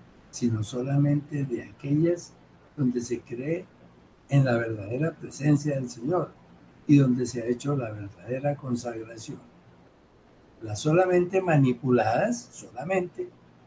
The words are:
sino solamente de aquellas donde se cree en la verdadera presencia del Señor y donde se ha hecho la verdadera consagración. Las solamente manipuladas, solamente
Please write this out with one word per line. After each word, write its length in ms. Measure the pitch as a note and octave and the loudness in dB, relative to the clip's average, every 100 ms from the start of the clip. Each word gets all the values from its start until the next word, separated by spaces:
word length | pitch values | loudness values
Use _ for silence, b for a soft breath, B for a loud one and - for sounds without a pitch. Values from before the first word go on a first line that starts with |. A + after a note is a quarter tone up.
| - - - | -20 -20 -18
sino 320 | - A#2+ A2 | -4 -2 -2
solamente 800 | G#2+ B2 C3 C#3+ C#3+ D3 - D3 C3 | -4 -4 0 2 2 2 -2 -6 -4
de 180 | A2+ - | -6 -8
aquellas 680 | - C#3+ D3+ E3+ F3 - - _ - - - | -10 -2 2 2 0 -6 -20 _ -20 -14 -2
donde 260 | B2+ A#2+ | 0 0
se 200 | A#2+ A#2 | -4 -6
cree 460 | - A#2+ D3 E3+ - - - - - _ - | -8 -8 -4 -4 -6 -20 -20 -20 -20 _ 0
en 160 | C#3 | 4
la 140 | C3 A#2 | 4 2
verdadera 540 | A2+ G#2+ G2 B2+ E3 | 0 -4 -6 -2 -2
presencia 640 | - - - D3 C#3+ D3 C3+ | -4 -14 -2 2 2 2 -4
del 120 | B2 | -6
Señor 440 | - B2+ F3+ - - - - - - - | -6 -2 -2 -2 -10 -20 -20 -20 -6 4
y 100 | C#3+ | 6
donde 300 | C3 B2 A2+ | 6 2 -2
se 160 | A#2+ | -4
ha 20 | A#2 | -4
hecho 320 | A#2+ C#3+ C#3 | -2 -2 -4
la 140 | A2+ | -4
verdadera 640 | G#2 G2 - A2 C3 C#3+ C#3 | -8 -12 -14 -8 -4 -4 -4
consagración. 840 | C3+ A#2+ A#2+ A2+ A2+ A2+ - A#2+ - - - - - _ _ _ _ _ _ - | -4 -4 -4 -8 -12 -14 -14 -14 -16 -20 -20 -20 -20 _ _ _ _ _ _ -14
Las 160 | A2 G#2 | -10 -4
solamente 640 | D3+ E3+ F#3 F3+ F3 F#3+ | 2 4 4 4 2 0
manipuladas, 1040 | F3+ D3 B2+ A#2+ C3 A#2+ G#2+ B2+ A3 A#3+ - | 4 4 4 2 2 2 4 2 0 -2 -8
solamente 760 | - - - D#3 F#3+ - - F4+ - - - | -20 -18 -10 -4 -2 -2 -8 -12 -14 -20 -20